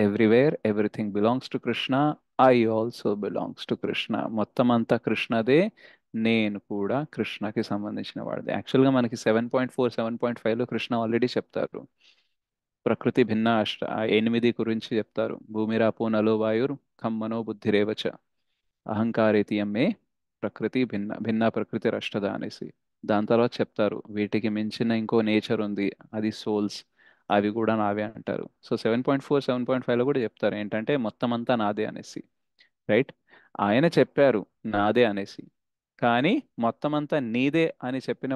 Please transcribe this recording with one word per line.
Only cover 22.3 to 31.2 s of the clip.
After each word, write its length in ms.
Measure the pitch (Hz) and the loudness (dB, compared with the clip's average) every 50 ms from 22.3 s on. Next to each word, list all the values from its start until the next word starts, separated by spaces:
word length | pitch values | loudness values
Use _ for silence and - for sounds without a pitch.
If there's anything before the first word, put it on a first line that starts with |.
| 104 | -4
అనేసి. 320 | - - 110 - - - - - _ _ _ _ _ - | -6 -8 -10 -10 -12 -14 -14 -14 _ _ _ _ _ -2
దాని 240 | - 107 104 107 107 | 0 0 0 2 2
తర్వాత 200 | 117 113 120 120 - - | 4 4 4 2 0 -2
చెప్తారు 380 | 110 - _ - 104 101 104 - - - 104 | -4 -4 _ -2 -2 -2 -2 -6 -10 -8 -4
వీటికి 320 | 104 104 101 - 107 107 110 104 | -4 -2 -2 -2 -2 -2 -2 -2
మించిన 340 | 107 107 107 - - 117 113 113 113 | -4 -4 -6 -4 -4 -2 -2 0 -2
ఇంకో 160 | 110 104 117 113 110 107 | -2 0 0 0 2 2
నేచర్ 320 | 107 107 - - 117 107 107 | 2 0 0 0 -2 -2 -2
ఉంది, 200 | 104 101 98 98 - - - - _ 113 | -4 -2 -2 -2 -4 -4 -8 -14 _ -6
అది 140 | 110 110 110 104 - | -4 -4 -4 -4 -4
సోల్స్, 380 | - 113 107 104 104 98 - - - _ _ _ _ - _ _ _ - 101 | -4 -2 -2 0 -2 -2 -4 -10 -16 _ _ _ _ -20 _ _ _ 0 2
అవి 140 | 104 101 104 107 | 2 2 2 0
కూడా 160 | 117 110 107 113 110 | 0 0 0 0 0
నావే 240 | 104 101 104 104 107 113 110 | 0 0 -2 -2 -4 -6 -8
అంటారు. 280 | 113 - - 69 - - - - _ - | -10 -8 -6 -6 -6 -8 -10 -16 _ -6
So 60 | - 120 107 - | -6 -4 -2 0
సెవెన్ 200 | 113 110 123 127 | 0 0 0 0
పాయింట్ 180 | 147 139 - - | 0 -2 -2 0
ఫోర్, 160 | - 147 139 - | 0 0 0 0
సెవెన్ 180 | - 123 127 120 131 | 0 -2 -2 -2 -2
పాయింట్ 180 | 131 127 - | -2 -2 0
ఫైవ్ 120 | - 120 120 | 0 0 2
లో 40 | 123 139 | 2 2
కూడా 120 | 139 135 113 | 0 0 -2
చెప్తారు 300 | 107 - _ 110 104 98 104 | -2 -4 _ -2 -2 0 -2
ఏంటంటే 340 | 104 98 110 110 110 - 147 135 113 | -4 -4 -4 -4 0 0 0 0 -2
మొత్తం 220 | 104 - _ | -4 -4 _